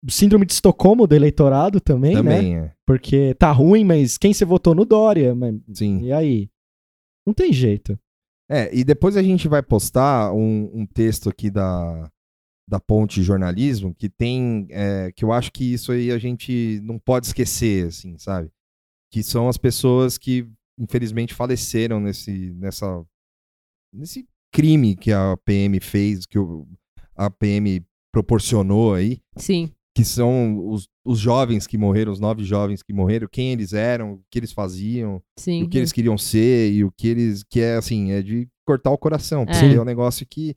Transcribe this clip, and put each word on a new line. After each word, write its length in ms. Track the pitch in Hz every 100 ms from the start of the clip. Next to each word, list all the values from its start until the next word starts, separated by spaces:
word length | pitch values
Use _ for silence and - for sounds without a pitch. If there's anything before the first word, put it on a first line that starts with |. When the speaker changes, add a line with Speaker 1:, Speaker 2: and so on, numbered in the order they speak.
| 139
Speaker 1:
o 40 |
síndrome 340 | - 202 214 196
de 80 |
Estocolmo 520 | - 190 - 180 226 202
do 80 | 147
eleitorado 640 | 143 143 139 135 175 196
também, 320 | - 131 139 202
né? 60 |
Speaker 2:
Também 360 | - - 95 85
é. 140 | 78 _ -
Speaker 1:
Porque 460 | 131 - 139 139 127
tá 120 | 170
ruim, 320 | 135 151 208
mas 320 | 202 160 131 -
quem 120 | 196
você 140 | 208 180
votou 300 | 180 - 165
no 100 | 226
Dória? 480 | 220 220 185 131
Mas, 220 | 120 123 107 110
Speaker 2:
Sim. 300 | 101 104 95
Speaker 1:
e 80 | 120
aí? 340 | 143 156 117 101 _ _ _ _ _ _ _ -
Não 80 |
tem 180 | 214 370
jeito. 460 | 139 123 104 - 104 _ _ _ _ _
Speaker 2:
É, 220 | 147 107
e 120 | 127
depois 340 | 131 143 190 202
a 60 |
gente 240 | 190 185 160
vai 160 | 147
postar 680 | - 110 - 127 135 135 104
um, 380 | 101 110 107 104
um 140 | 113 104
texto 420 | - 113 110 -
aqui 200 | - 107
da, 580 | 101 95 90 85 82 78 _ _ _ _ _ -
da 100 | 98
Ponte 440 | - 107 107 -
Jornalismo, 720 | 92 98 92 90 139 120 98 85
que 120 | 104
tem, 600 | _ 117 127 123 113 98
é, 420 | 82 101 98 92 -
que 100 | 110
eu 60 |
acho 180 | 120 120
que 220 | - 127
isso 180 | 123 -
aí 200 | 123 120
a 80 | 120
gente 600 | 123 123 - 123 113 107
não 160 | 107 113
pode 260 | - 127 120
esquecer, 600 | - 117 - 117 98 87
assim, 280 | 82 92 82
sabe? 320 | - 95 80 _ _ _ _ _ _
Que 120 | -
são 260 | 107 117 120
as 80 | 123
pessoas 580 | 127 113 131 127 131 120
que, 280 | - 127 120 110 _ -
infelizmente, 540 | 117 123 117 110 117
faleceram 680 | - 127 123 - 117 113 110
nesse, 540 | 104 95 - 95 92
nessa, 500 | 87 95 - 101 90 82 _ _ _ _ _ _ _ _
nesse 360 | 101 151 - 254 _ _
crime 420 | - 156 156 120 92
que 160 | -
a 240 | 104 95 92
P 100 | -
M 260 | 101 101 95
fez, 480 | - 101 101 98 92
que 100 | 104
o, 300 | 92 82 65 87 _ - - -
a 160 | 101
P 160 | - 104
M 360 | 101 104 92 85 _ _
proporcionou 800 | - 101 113 - 117 95 104 113
aí. 260 | 95 98 127 _ -
Speaker 3:
Sim. 360 | - 185 165 _ _ -
Speaker 2:
Que 80 |
são 640 | 113 - 120 127 117 104 92
os, 220 | 107 - _ -
os 120 | 117
jovens 460 | 110 120 127 110 -
que 120 | 107
morreram, 340 | 104 98 110
os 80 | 98
nove 240 | 107 110
jovens 400 | 98 101 101 101
que 80 | _
morreram, 380 | 101 92 113 110
quem 220 | - 127
eles 180 | 123 98
eram, 440 | 104 113 123 107 98
o 80 | _
que 80 | 123
eles 120 | 113
faziam, 680 | - 98 92 101 123 110 95 _ -
Speaker 3:
Sim. 240 | - 170
Speaker 2:
o 60 | 170
que 80 | 151
eles 140 | 123
queriam 240 | - 117 104
ser 540 | - 110 117 123 110
e 100 | 104
o 80 | 101
que 160 | - 113
eles, 360 | 117 117 101
que 180 | - 120
é 160 | 117 113
assim, 340 | 110 113 98
é 100 | 101
de 260 | 98 117 123 _ -
cortar 240 | 135 131
o 60 | 143
coração, 480 | 156 156 - 151 117
porque 200 | - 139
Speaker 3:
É. 80 | 135
Speaker 2:
é 60 |
um 40 | 117
negócio 400 | 120 123 123 131
que 280 | - 156